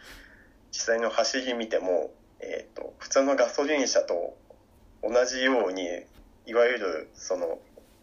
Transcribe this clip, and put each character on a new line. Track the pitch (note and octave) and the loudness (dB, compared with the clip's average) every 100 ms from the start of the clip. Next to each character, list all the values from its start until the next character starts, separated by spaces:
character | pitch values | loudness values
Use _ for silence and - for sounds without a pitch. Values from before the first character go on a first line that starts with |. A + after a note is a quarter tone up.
| - - - - - - _ | -20 -20 -20 -20 -20 -20 _
実 | - - | -6 -2
際 | A2+ | 0
の | A2+ | 2
走 | A2+ A2 C3+ | 2 0 0
り | C3 | -2
見 | A#2+ A2+ | -4 -2
て | - | -2
も、 | F#2 F2 - - - - | 0 0 -2 -8 -20 -14
え | - - - | -8 -8 -10
ー | - | -12
と、 | - - | -14 -14
普 | - | -2
通 | C#3 | 2
の | C3+ | 4
ガ | C3+ A#2+ | 4 2
ソ | - | 2
リ | C#3+ D3+ | 0 2
ン | A#2+ | 2
車 | - | 2
と | - E2+ F2 - - - _ - - - | 0 -2 -4 -10 -20 -20 _ -20 -20 -8
同 | A2 A#2+ | 0 2
じ | C3 C3 | 2 2
よ | C3 B2+ F#2+ | 2 2 2
う | |
に、 | F#2+ F2 F2 - - - - - | -2 -6 -6 -12 -20 -20 -20 -2
い | |
わ | A2+ A#2+ | 4 4
ゆ | B2 | 4
る、 | G2 D#2+ - | -2 -4 -8
そ | - - F2+ | -12 -6 -4
の、 | E2+ D#2+ - - - - | -4 -6 -10 -20 -20 -20